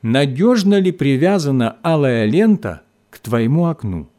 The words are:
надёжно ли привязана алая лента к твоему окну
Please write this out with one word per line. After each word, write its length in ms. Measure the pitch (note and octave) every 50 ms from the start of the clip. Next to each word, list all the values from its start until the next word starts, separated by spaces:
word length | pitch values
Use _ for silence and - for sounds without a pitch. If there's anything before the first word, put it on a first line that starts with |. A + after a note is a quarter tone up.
надёжно 760 | - A2 A#2 C#3 C#3+ C#3+ B2+ C3 F#3 A#3+ B3 A#3 F#3 G3 G3+ G3
ли 120 | F#3+ F#3
привязана 840 | F3+ F#3 C#3+ C#3 C#3 C3 D#3 F#3 G3+ G3 D3+ C#3+ C3+ C3 A#2+ A2+ - -
алая 440 | - E3+ E3 D#3 C#3+ C3 B2 A#2 G#2+
лента 560 | G#2+ A#2+ F3 A3 A3+ G#3 - - G#2+ E2 - _ _ _ _ _ _
к 100 | - -
твоему 460 | _ - A2+ A#2 A2+ A#2 C#3+ D#3+ F3
окну 420 | E3+ D#3+ - - G#2 F2+ D#2+ D2+ - _